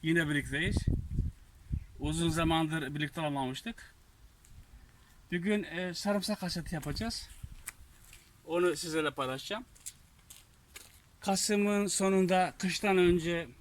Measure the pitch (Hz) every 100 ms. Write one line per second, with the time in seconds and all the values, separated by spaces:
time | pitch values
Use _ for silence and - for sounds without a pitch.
0 | 160 170 156 147 123 139 180 - - -
1 | - - - - - - - - - -
2 | 147 160 170 156 165 160 160 160 135 147
3 | 151 170 151 139 127 135 226 - - -
4 | - - - - - - - - - -
5 | - - - 175 180 208 165 165 185 170
6 | 202 202 185 208 180 170 160 160 143 143
7 | 226 - - - - - - - - -
8 | - - - - - 170 180 147 175 160
9 | 151 139 131 131 - 208 254 - - -
10 | - - - - - - - - - -
11 | - - - 190 - 208 202 202 202 -
12 | 190 190 185 185 180 - 185 - 208 190
13 | 175 175 160 170 165 -